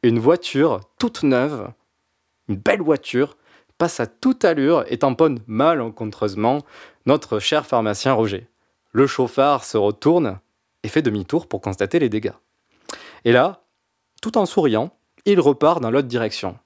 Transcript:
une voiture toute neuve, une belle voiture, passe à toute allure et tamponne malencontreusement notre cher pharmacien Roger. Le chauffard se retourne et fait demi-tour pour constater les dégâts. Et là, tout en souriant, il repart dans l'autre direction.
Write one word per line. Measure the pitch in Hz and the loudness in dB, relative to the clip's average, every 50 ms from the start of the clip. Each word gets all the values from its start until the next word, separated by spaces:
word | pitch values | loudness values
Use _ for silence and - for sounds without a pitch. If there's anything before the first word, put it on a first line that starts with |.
| - | 2
une | 120 117 117 | 2 2 4
voiture | 110 135 170 175 - - - 135 147 165 120 92 - _ _ _ | 2 2 2 2 0 -6 -2 0 2 2 0 -2 -8 _ _ _
toute | - 233 233 - - | -4 -4 -4 -2 0
neuve, | 143 131 123 127 151 151 120 98 - 120 _ _ _ _ _ _ _ _ _ _ _ _ _ _ - | 0 2 2 0 -2 -4 -8 -12 -14 -16 _ _ _ _ _ _ _ _ _ _ _ _ _ _ -8
une | 104 | -8
belle | 95 107 - - 208 175 | -2 0 0 0 0 2
voiture, | 151 156 135 - - - 123 139 147 - _ _ _ _ _ _ _ _ _ | 0 0 0 -2 -4 -2 -2 -2 -2 -4 _ _ _ _ _ _ _ _ _
passe | 165 170 - - | -2 -2 -2 -4
à | 117 | -8
toute | - _ _ - 262 254 - - | -8 _ _ -2 -2 0 2 2
allure | 185 165 147 135 147 170 151 - - | 0 2 2 2 2 2 0 0 -4
et | 123 117 | -4 0
tamponne | - 139 127 - 160 156 135 117 107 | 0 0 2 2 2 0 0 -4 -8
malencontreusement | 117 107 110 139 160 170 147 117 113 107 - 113 107 101 - - 107 95 104 107 117 135 147 139 _ - - - - _ _ _ | -8 -2 0 2 2 2 0 -4 -8 -8 -10 -10 -10 -6 -4 -4 -4 -2 -2 0 0 0 -2 -4 _ -20 -20 -20 -20 _ _ _
notre | 123 139 147 - - 120 107 | 0 0 0 0 -4 -6 -4
cher | - - 156 151 147 | -2 0 0 0 0
pharmacien | - - 120 110 107 104 - - 131 135 | 0 -2 0 0 -2 -4 -2 0 0 2
Roger. | 113 113 104 101 95 117 _ _ _ _ _ _ _ _ _ | 2 0 0 -2 -6 -10 _ _ _ _ _ _ _ _ _
Le | _ - 139 | _ 2 2
chauffard | 135 - - 131 117 - - 135 143 143 127 - | 2 2 -2 -2 -2 0 0 2 2 2 0 -2
se | - - | -4 -2
retourne | 110 101 104 104 _ - 147 170 175 156 110 95 98 _ _ _ _ _ _ _ _ - | 0 0 0 -2 _ 0 2 2 2 0 -2 -6 -8 _ _ _ _ _ _ _ _ -12
et | |
fait | 110 - - | -4 -2 0
demi-tour | - - 107 104 92 - - - - | 0 0 -2 -2 -6 -4 -4 -4 -4
pour | _ - 98 | _ -10 -8
constater | - 101 95 - 101 101 - | -6 -8 -4 -4 -4 -2 0
les | 170 151 117 | 0 0 0
dégâts. | 104 107 107 - - _ _ _ _ _ _ _ _ _ _ - - - - - - - _ | -2 -4 -6 -6 -10 _ _ _ _ _ _ _ _ _ _ -18 -18 -18 -18 -20 -20 -4 _
Et | 120 | 2
là, | 120 123 139 180 196 _ _ _ _ _ _ _ _ _ _ _ _ - | 4 4 4 2 -2 _ _ _ _ _ _ _ _ _ _ _ _ -12
tout | - 226 220 | -10 -4 0
en | 233 196 | 0 0
souriant, | - - 208 160 139 110 107 127 175 _ _ _ _ _ _ _ | 0 0 2 2 2 2 0 -2 -4 _ _ _ _ _ _ _
il | 202 202 180 | 2 2 4
repart | 143 143 139 - 151 156 170 170 | 4 4 2 4 2 2 2 2
dans | 123 113 | -2 0
l'autre | 117 139 139 | 0 0 -2
direction. | 123 117 123 117 107 - - - 92 92 - _ | 0 -2 -2 -2 -2 -4 -6 -8 -10 -10 -12 _